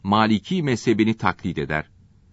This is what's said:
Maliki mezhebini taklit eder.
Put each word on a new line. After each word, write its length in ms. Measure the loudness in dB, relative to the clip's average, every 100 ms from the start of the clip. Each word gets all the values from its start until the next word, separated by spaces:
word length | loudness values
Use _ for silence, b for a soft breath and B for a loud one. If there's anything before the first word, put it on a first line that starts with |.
Maliki 600 | 0 2 2 0 -2 -2
mezhebini 540 | -2 0 2 2 2 0
taklit 400 | -2 -2 -6 -6
eder. 320 | -4 -6 -6 _ -20 _ _